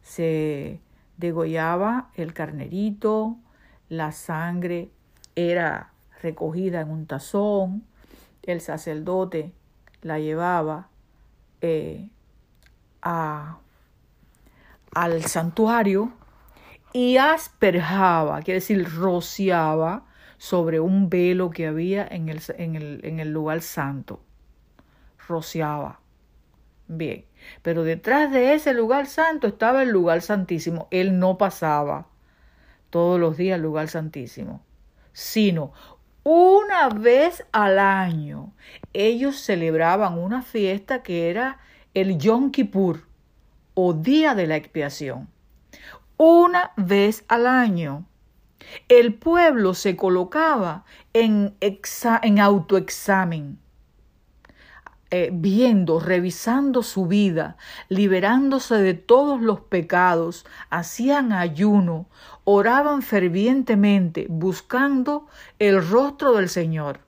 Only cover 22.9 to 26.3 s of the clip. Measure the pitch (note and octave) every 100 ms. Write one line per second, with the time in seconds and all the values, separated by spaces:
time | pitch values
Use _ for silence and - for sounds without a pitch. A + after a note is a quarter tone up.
22.9 | D3 - D#3+ D#3 D#3 D#3 D#3+ D#3+ - C#3
23.9 | C#3 - - _ _ _ _ _ _ _
24.9 | _ _ _ - E3+ D#3 E3 D3+ D3 C#3+
25.9 | - _ _ _